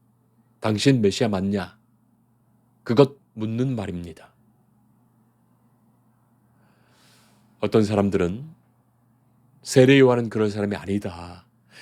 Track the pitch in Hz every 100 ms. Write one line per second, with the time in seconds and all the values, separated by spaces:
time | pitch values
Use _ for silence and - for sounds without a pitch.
0 | _ _ _ _ _ _ 110 104 139 131
1 | 101 95 117 98 98 101 87 - _ _
2 | _ _ _ _ _ _ _ _ - 117
3 | 135 - _ 110 107 113 135 120 92 87
4 | 87 - - _ _ _ _ _ _ _
5 | _ _ _ _ _ _ _ _ _ _
6 | _ _ _ _ _ _ _ _ _ _
7 | _ _ _ _ _ - 104 117 101 104
8 | 98 90 87 104 156 - _ _ _ _
9 | _ _ _ _ _ _ - 131 127 139
10 | 131 120 113 110 107 104 101 92 90 101
11 | 101 85 87 90 _ _ _ -